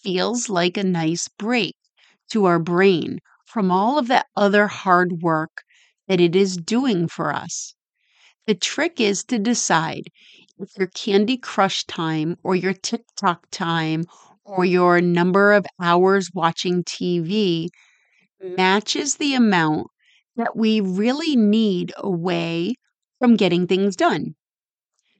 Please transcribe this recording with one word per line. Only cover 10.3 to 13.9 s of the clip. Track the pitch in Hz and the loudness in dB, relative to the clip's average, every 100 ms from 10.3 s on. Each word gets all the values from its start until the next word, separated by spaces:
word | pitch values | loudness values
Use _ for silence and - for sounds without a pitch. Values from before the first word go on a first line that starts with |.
| - _ - | -20 _ -18
if | 185 - | -16 -6
your | 185 | -6
Candy | - - 196 214 254 | -6 0 2 2 -2
Crush | - - 190 - - | -4 0 0 -2 -8
time | - 160 156 156 175 | -6 -2 -2 -4 -4
or | 175 185 | -2 -2
your | 180 | -2
TikTok | 185 - 233 - - 196 170 _ | -4 -6 -8 -10 -4 -2 -2 _
time | - 170 165 156 | -8 -2 -2 0